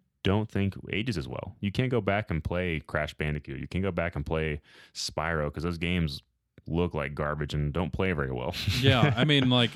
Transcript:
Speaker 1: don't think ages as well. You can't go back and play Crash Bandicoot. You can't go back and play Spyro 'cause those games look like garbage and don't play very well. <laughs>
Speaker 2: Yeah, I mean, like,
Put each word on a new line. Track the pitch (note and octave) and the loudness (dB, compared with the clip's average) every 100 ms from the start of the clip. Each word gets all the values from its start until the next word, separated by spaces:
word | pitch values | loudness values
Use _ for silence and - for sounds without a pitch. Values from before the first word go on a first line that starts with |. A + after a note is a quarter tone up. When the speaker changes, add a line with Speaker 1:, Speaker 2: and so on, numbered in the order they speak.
| _ _ | _ _
Speaker 1:
don't | F#2+ G2+ G#2 | 2 2 2
think | G2 G2 - - | 0 0 -2 -4
ages | F2+ B2 F2 | -4 -2 -2
as | B1 | -4
well. | - - - | -8 -10 -4
You | G#2 | -2
can't | F#2 B2+ | 0 0
go | B2 | 2
back | G2 G2+ - | 2 0 0
and | D#2+ | -2
play | - F2 F2+ D#2+ - | -2 -2 -2 -2 -2
Crash | D#2+ D2+ | -4 -4
Bandicoot. | - D#2 D2 C#2+ C2+ | -2 -2 -2 -6 -10
You | C#2 | -6
can't | F2 | -2
go | G2 | -2
back | E2+ E2+ | 0 -2
and | D2+ | -2
play | D2 D#2+ D#2 D2 - - - | -2 0 0 -4 -8 -20 -18
Spyro | - - - D#2 E2 D2 | -10 -8 -4 -2 0 -2
'cause | - | -2
those | E2 E2 | -4 -2
games | E2+ F2+ D#2 C#2+ - _ _ _ - | 0 2 0 -2 -12 _ _ _ -4
look | E2 F2 | 0 0
like | D#2 C#2+ | 0 -4
garbage | C#2+ D2 D2 C#2+ | -2 -2 -2 -2
and | D2+ D2 | -2 0
don't | D2 E2 | 0 -2
play | - F#2+ | 0 0
very | D#2 C2+ | 0 -2
well. | B1 B1 - - | -2 -4 -4 -2
<laughs> | B2+ | 2
Speaker 2:
Yeah, | C3+ B2+ D3 A#2 | 4 6 4 4
I | |
mean, | C#3 C#3+ C3 | 4 4 6
like, | B2 A#2 | 4 4